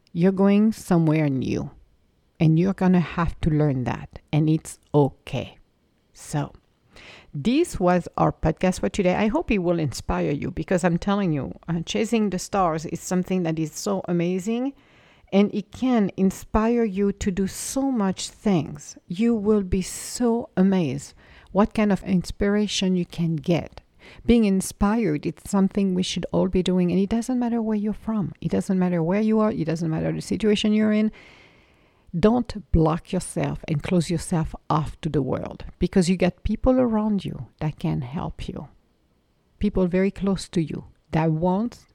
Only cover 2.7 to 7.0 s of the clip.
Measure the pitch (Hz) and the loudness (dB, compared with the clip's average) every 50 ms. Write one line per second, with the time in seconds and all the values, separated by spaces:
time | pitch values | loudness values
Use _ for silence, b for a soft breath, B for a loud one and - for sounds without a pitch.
2.7 | 185 - 190 180 185 180 156 - - 180 165 - - - - 170 151 147 151 147 | 0 2 4 4 4 4 2 0 -2 -4 -2 -2 -2 -2 0 0 2 2 2 2
3.7 | 135 131 120 120 - 101 - - - - _ - - 147 156 156 156 156 - - | 0 0 -2 -4 -4 -6 -8 -14 -16 -18 _ -2 0 2 2 4 2 0 -2 -6
4.7 | - - _ _ - 147 139 127 - _ - - - - - - - _ - _ | -18 -20 _ _ 2 2 2 2 0 _ -14 -8 -8 -8 -8 -8 -14 _ -20 _
5.7 | _ _ _ _ _ _ _ _ _ - - - - 147 143 - - - _ _ | _ _ _ _ _ _ _ _ _ -20 -12 -6 -4 -4 -4 -4 -8 -18 _ _
6.7 | _ _ _ B B B | _ _ _ B B B